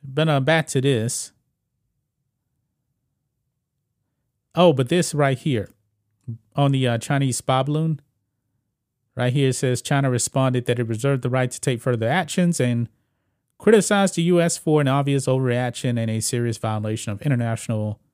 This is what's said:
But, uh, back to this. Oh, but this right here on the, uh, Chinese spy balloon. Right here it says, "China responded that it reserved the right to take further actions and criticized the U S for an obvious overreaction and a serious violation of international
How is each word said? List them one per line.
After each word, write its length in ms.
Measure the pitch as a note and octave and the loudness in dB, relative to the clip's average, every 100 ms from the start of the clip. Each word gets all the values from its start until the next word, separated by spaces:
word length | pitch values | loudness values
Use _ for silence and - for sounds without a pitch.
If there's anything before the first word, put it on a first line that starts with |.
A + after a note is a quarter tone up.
But, 240 | C3+ C3+ D#3+ | -8 -2 2
uh, 120 | C#3+ | 2
back 260 | C3 D#3+ D3+ | 2 0 2
to 140 | C#3 | 0
this. 500 | C3+ B2+ A2+ - - _ _ _ _ _ _ _ _ _ _ _ _ _ _ _ _ _ _ _ _ _ _ _ _ _ _ _ _ _ _ _ _ | 0 0 0 -4 -10 _ _ _ _ _ _ _ _ _ _ _ _ _ _ _ _ _ _ _ _ _ _ _ _ _ _ _ _ _ _ _ _
Oh, 200 | - F3+ | 4 4
but 160 | C3+ B2 | 4 2
this 260 | F3 E3+ | 0 0
right 240 | D3 C#3+ C3 | 0 0 0
here 320 | - A#2+ F#2+ _ _ _ _ _ - A#2 _ - | -2 -2 -4 _ _ _ _ _ -14 -14 _ 0
on 160 | C#3+ | 2
the, 160 | C3+ B2+ | 2 2
uh, 100 | A#2 | 0
Chinese 380 | - C#3 C#3 A#2 | -2 0 0 -2
spy 260 | - C3 | 0 0
balloon. 380 | C3+ D3+ D#3+ D#3 _ _ _ _ _ _ _ _ _ _ _ | 2 0 -2 -4 _ _ _ _ _ _ _ _ _ _ _
Right 180 | - B2 | -4 -2
here 180 | B2+ C3+ | 2 0
it 20 | |
says, 280 | B2+ C3+ B2 | 0 -2 -2
"China 300 | - C#3+ C#3 | 0 0 2
responded 560 | B2 - C3+ C3 B2+ A#2+ | 0 -2 0 0 0 -2
that 140 | A#2+ | -2
it 80 | A#2 | -2
reserved 340 | A2 C3+ C#3 | -2 -2 -2
the 80 | B2 | -2
right 220 | B2+ B2+ | -2 -2
to 80 | - | -4
take 200 | - B2 | -4 -2
further 280 | C3+ A#2+ A2+ | -2 -2 0
actions 500 | D#3 D#3+ - F3 E3+ | -2 -2 0 0 2
and 300 | B2 A#2+ A#2 _ _ _ _ _ _ _ | 0 0 -4 _ _ _ _ _ _ _
criticized 580 | - A3 - G3+ G3 - | 4 4 6 2 2 0
the 60 | |
U 160 | E3+ F3 | 2 2
S 180 | E3+ - | 2 -2
for 220 | - D3+ | 0 2
an 80 | C#3 | 2
obvious 380 | C#3 C#3 C#3 C3+ | 0 0 0 0
overreaction 680 | C3 C3 A#2+ B2 - C3 A#2+ | 0 0 -2 -2 -4 -4 -2
and 140 | A2+ | -2
a 80 | A2 | -2
serious 400 | A2 B2 A#2+ A2+ | -2 -2 -2 -4
violation 540 | A2+ G#2+ G#2+ A2 - | -4 -4 -4 -6 -6
of 100 | G2+ | -6
international 760 | D3 B2+ A#2 A2+ - A2+ G#2+ G#2 _ | -2 -2 -2 -4 -4 -4 -4 -8 _